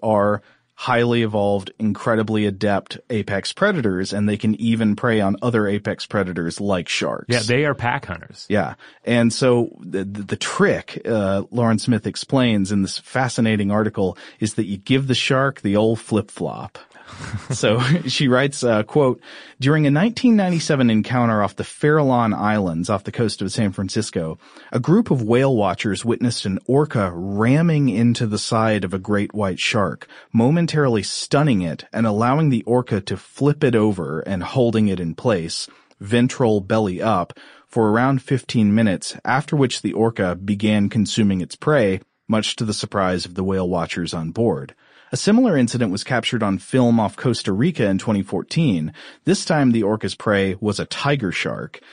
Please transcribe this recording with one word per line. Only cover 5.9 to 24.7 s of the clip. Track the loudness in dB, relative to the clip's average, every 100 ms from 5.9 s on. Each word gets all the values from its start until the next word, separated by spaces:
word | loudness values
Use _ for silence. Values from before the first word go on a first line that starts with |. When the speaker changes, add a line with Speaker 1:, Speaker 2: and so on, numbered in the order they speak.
| -8 -4
Speaker 1:
predators | -2 -2 -4 -6 -4
like | -2 -2 -2
sharks. | -4 -4 -4 -2
Speaker 2:
Yeah, | -2
they | 0 0
are | 0
pack | -2 -2 -4 -6
hunters. | -12 -14 -14 -2
Speaker 1:
Yeah. | -2 -2 -8 -20 -10
And | -2 2 2
so | 2 2 4 0 -6
the, | -8 -6
the, | -6 -8
the | -8 -6
trick, | -4 0 0 0 -6 -10
uh, | -2 0 0 -2 -2
Lauren | 0 2 2
Smith | 0 0 -2
explains | -8 -2 0 2 0 0
in | 0
this | -2 -6
fascinating | -6 -2 -2 0 0 0 0
article, | 0 0 -2 -4 -4 -14 -6
is | -4
that | -4 -6
you | -4
give | 0 0 0
the | -2
shark | 0 0 0 -2
the | 0
old | 2 2 0
flip-flop. | -2 -2 -4 -8 -8 -8 -14 -18
<laughs> | -20 -20 -20 -16 -12 -12 -8
So | -2 2 2
<laughs> | 2 0 0
she | 0 2
writes, | 4 2 0
uh, | 0 0
quote, | 2 2 2 0 -8 -20 -20 -2
"During | 2 2 4
a |
nineteen | 2 0 2 4 4
ninety-seven | 2 0 0 2 4
encounter | 2 2 2 2 2
off | 0 -2
the |
Farallon | -12 -2 2 2 2 2 2
Islands | 0 0 0 0 -2 -2
off | -2
the | -4
coast | -2 -2 -2
of | -6
San | -2 -2
Francisco, | -2 -4 -4 -4 -4 -6 -8 -16 -20 -8